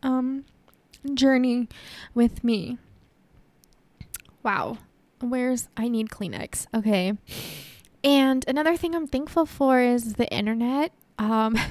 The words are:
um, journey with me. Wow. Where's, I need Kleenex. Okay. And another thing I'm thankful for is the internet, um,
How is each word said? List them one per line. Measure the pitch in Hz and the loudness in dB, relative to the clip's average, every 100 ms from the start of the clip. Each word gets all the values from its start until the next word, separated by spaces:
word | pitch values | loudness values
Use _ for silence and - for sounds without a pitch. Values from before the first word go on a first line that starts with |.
um, | 262 254 254 269 - _ _ _ _ - 277 | -2 0 -2 -6 -10 _ _ _ _ -12 -6
journey | 269 269 262 254 240 233 - - - - | 2 4 4 2 0 -4 -10 -20 -20 -4
with | 240 240 - | 2 2 2
me. | 240 214 - 247 - - _ _ _ _ _ _ _ _ _ - - - - _ | -2 -2 -4 -10 -14 -20 _ _ _ _ _ _ _ _ _ -20 -20 -20 -20 _
Wow. | 233 196 - 226 - _ _ _ | -4 -4 -4 -10 -16 _ _ _
Where's, | 247 254 254 247 - - | -4 -2 0 -2 -4 -6
I | 233 | -4
need | 226 220 | -2 -4
Kleenex. | - 180 - - - - | -8 -8 -8 -10 -10 -6
Okay. | 226 214 202 185 208 - - - - - - _ _ | -2 2 2 2 -4 -8 -14 -12 -14 -18 -20 _ _
And | 277 277 269 262 262 | 4 6 6 2 0
another | 277 311 339 | 0 2 2
thing | 339 | 0
I'm | 339 294 | -2 -2
thankful | 262 302 339 311 | -4 0 0 0
for | - 269 254 | 2 4 4
is | 247 240 233 202 | 4 2 0 -2
the | 233 | -2
internet, | - 208 226 240 269 320 - _ - | -2 -2 0 0 0 -2 -6 _ -4
um, | 214 220 220 220 - | 0 2 2 0 -2